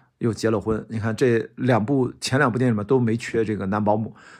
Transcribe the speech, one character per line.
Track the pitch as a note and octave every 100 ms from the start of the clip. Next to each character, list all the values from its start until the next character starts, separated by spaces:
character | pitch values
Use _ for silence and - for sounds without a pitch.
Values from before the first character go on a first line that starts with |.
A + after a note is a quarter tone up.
| _ _
又 | A#2+
结 | G#2 A2
了 | A2
婚。 | G2 G#2+ -
你 | A2+
看 | A2+
这 | A2 B2+ A2+ - -
两 | B2+ A2+ G#2+
部， | C#3 B2 -
前 | - C#3
两 | C3+
部 | B2+
电 | B2+
影 |
里 | G#2+
面 | G2+
都 | C3+
没 | A2+ A#2
缺 | - A2+
这 | G#2+ G2
个 | F#2+
男 | G#2
保 | G#2 A2
姆。 | G#2+ - -